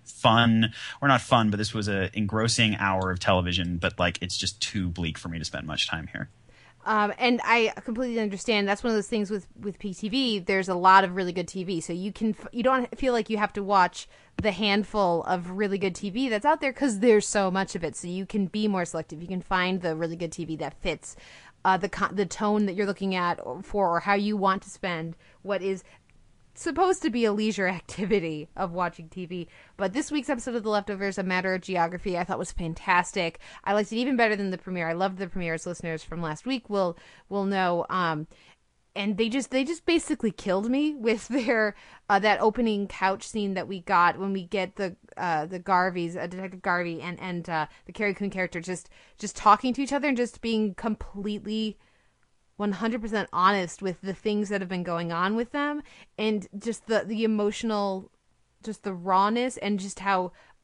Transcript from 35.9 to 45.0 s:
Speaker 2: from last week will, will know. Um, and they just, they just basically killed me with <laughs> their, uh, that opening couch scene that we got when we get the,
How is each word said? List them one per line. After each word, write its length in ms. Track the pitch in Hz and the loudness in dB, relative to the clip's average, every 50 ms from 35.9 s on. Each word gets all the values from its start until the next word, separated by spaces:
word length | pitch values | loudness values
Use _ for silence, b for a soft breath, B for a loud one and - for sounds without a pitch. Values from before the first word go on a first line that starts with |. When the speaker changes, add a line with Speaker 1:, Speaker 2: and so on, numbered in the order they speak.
| 160 160 - | -6 -6 -8
Speaker 2:
from 180 | - 160 170 | -10 -8 -6
last 240 | 170 156 151 - - | -4 -4 -6 -6 -4
week 240 | 254 269 240 - - | -4 -4 -4 -4 -2
will, 280 | 208 196 185 175 170 B B B B B B B | 0 0 2 0 0 B B B B B B B
will 160 | 196 202 196 | -4 -2 0
know. 400 | 196 196 190 185 175 175 170 - - | 0 0 2 2 2 2 0 0 -2
Um, 380 | - 185 175 165 160 151 156 - b b b b b b _ _ _ _ _ _ - | 0 0 0 0 0 -2 -4 -8 b b b b b b _ _ _ _ _ _ -8
and 220 | 208 196 208 208 | -4 -2 -2 2
they 140 | 180 233 226 | 2 0 0
just, 200 | 233 277 - - | 0 -2 -2 0
they 140 | 254 262 269 | 0 0 0
just 220 | 294 339 - - | 0 -4 -4 0
basically 460 | - 330 330 - - 302 - - 214 | 2 2 2 2 0 -4 0 0 -2
killed 380 | - - - 208 180 190 208 233 | -2 -2 -2 0 0 0 2 0
me 240 | 254 277 302 311 294 | 0 0 0 0 -2
with 320 | 269 220 226 226 208 - - | -2 0 0 0 0 -2 -2
<laughs> 20 | |
their, 440 | 233 277 220 247 240 220 214 208 202 B B B B B B - | -2 0 2 2 2 2 2 0 -2 B B B B B B 2
uh, 100 | 202 196 | 2 4
that 220 | 196 214 196 - | 4 4 4 4
opening 440 | 208 220 208 254 233 220 214 202 202 | 4 2 2 2 0 0 0 0 -2
couch 440 | 190 - - 190 190 196 202 - - | -4 -4 -2 0 0 0 -2 -6 -8
scene 240 | - 220 202 196 190 | -4 -4 -2 -2 -2
that 160 | 185 135 113 | -4 -4 -6
we 100 | 196 185 | -8 -10
got 400 | 170 - 196 175 175 170 - 151 | -4 0 4 4 6 4 4 0
when 140 | 190 196 196 | -4 -4 -4
we 100 | 190 175 | -4 -4
get 320 | 170 - 196 185 185 - | -4 -2 -2 -2 -2 -4
the, 220 | - 196 175 185 _ | -4 -4 -4 -6 _